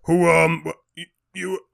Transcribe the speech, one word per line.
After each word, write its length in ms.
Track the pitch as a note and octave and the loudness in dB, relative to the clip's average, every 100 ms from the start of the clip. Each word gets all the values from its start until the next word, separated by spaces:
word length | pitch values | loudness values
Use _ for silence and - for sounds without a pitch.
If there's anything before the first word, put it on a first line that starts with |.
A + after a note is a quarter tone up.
who, 240 | - E3+ E3+ | -2 2 4
um, 320 | E3 D#3+ E3 D#3+ - _ - | 4 2 0 -8 -12 _ -20
y-, 80 | E3+ _ _ | -20 _ _
you, 260 | F#3+ F#3 F#3 - | -12 -8 -8 -6